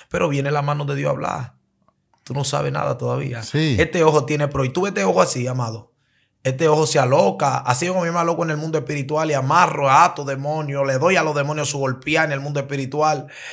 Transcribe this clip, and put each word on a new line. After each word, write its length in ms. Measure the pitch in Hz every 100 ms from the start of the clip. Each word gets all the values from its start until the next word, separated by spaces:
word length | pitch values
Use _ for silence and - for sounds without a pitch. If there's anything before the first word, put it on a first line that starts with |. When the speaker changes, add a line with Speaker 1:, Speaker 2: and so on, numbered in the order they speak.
| -
Speaker 1:
Pero 180 | 175 175
viene 240 | 139 139
la 100 | 147
mano 220 | 143 147 143
de 100 | 139
Dios 140 | 143
a 20 |
hablar. 420 | - - - 123 - _ _ _ _ _ _
Tú 100 | -
no 100 | 135
sabes 280 | 131 143 143
nada 240 | 139 143 127
todavía. 460 | 123 127 139 117
Speaker 2:
Sí. 340 | 110 147 156 117
Speaker 1:
Este 240 | 165 180
ojo 220 | 156 151 147
tiene 220 | 147 143
pro-, 180 | 139 131
y 40 |
tú 120 | 165
ves 100 | 196
este 120 | 196 190
ojo 160 | 180
así, 240 | 175 127 123
amado. 460 | 127 117 110 - _ _ _ _ _
Este 240 | 131 131 160
ojo 180 | 151 151
se 140 | 151
aloca, 580 | 127 143 190 - 143 127
así 300 | 127 127 175
como 180 | 185 170
yo 80 |
me 60 | 170
aloco 240 | 170 165
en 80 | 165
el 60 | 151
mundo 200 | 156 160
espiritual 520 | 135 147 135 151 156
y 20 |
amarro, 560 | 139 131 165 180 - 139
ato 340 | 139 175 - 139
demonios, 600 | 135 143 156 147 139 139
le 140 | 131
doy 160 | 170 185
a 80 |
los 120 | 156 147
demonios 340 | 143 151 143
su 100 | 143
golpear 460 | 135 127 147 156 156
en 80 |
el 60 | 139
mundo 200 | 143 143
espiritual, 680 | 135 139 131 151 156 147 135 - -